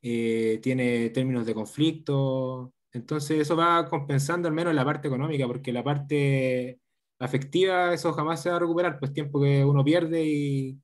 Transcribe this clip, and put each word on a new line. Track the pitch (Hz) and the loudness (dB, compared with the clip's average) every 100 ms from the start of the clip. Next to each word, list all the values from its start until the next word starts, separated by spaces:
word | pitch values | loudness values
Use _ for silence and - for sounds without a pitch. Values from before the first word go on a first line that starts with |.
eh, | 123 117 117 113 113 113 | -4 -2 0 0 0 0
tiene | 131 127 123 120 117 | 0 0 0 0 0
términos | 123 131 127 113 | 0 -2 -2 -2
de | 107 | -4
conflicto, | 107 - 160 160 160 139 135 131 131 131 127 _ _ | -6 0 0 0 -2 0 0 0 -4 -8 -12 _ _
entonces | 123 113 151 143 156 | -14 -6 -6 0 0
eso | 151 165 | 2 4
va | 170 170 165 | 4 4 2
compensando | 160 143 139 143 175 170 | -4 0 -2 0 -2 0
al | |
menos | 156 170 151 | 0 0 2
la | 131 | 0
parte | 143 143 | 0 -2
económica, | 127 147 147 127 | -2 -2 -2 -2
porque | 123 135 | -4 -4
la | 120 | -4
parte | 123 143 139 147 139 135 131 127 127 127 _ _ _ _ | -2 -2 0 0 2 2 2 0 -4 -10 _ _ _ _
afectiva, | 127 - 139 175 190 185 180 | -4 -2 0 2 2 4 2
eso | 170 170 | 2 0
jamás | 151 151 165 | 0 -2 -2
se | 175 | -2
va | 175 | 0
a | |
recuperar, | 170 170 175 143 | 0 0 0 -2
pues | 139 | -6
tiempo | 143 147 143 | -4 -4 0
que | 143 139 139 | 4 4 4
uno | 143 | 4
pierde | 139 170 160 165 | 4 4 2 0
y | 156 147 143 139 131 135 | 0 0 0 -2 -4 -10